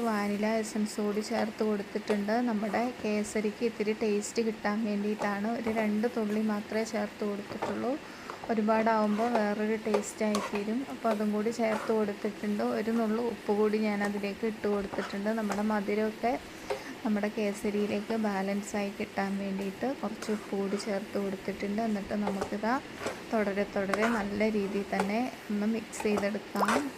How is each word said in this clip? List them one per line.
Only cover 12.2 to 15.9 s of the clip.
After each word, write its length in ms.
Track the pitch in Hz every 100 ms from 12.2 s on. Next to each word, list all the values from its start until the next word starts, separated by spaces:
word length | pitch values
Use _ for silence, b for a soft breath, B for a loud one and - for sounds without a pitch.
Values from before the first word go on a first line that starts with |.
| 208 202 208 208 240 233
ഒരു 140 | 214 233
നുള്ളു 240 | 220 220 240
ഉപ്പ് 180 | 202 - 208
കൂടി 180 | 214 214 214
ഞാൻ 100 | 202 202
അതിലേക്ക് 360 | 202 202 196 220
ഇട്ട് 140 | 214 208 202
കൊടുത്തിട്ടുണ്ട്. 560 | 196 - 190 202 208 226
നമ്മുടെ 240 | 208 202 214
മധുരമൊക്കെ 600 | 214 202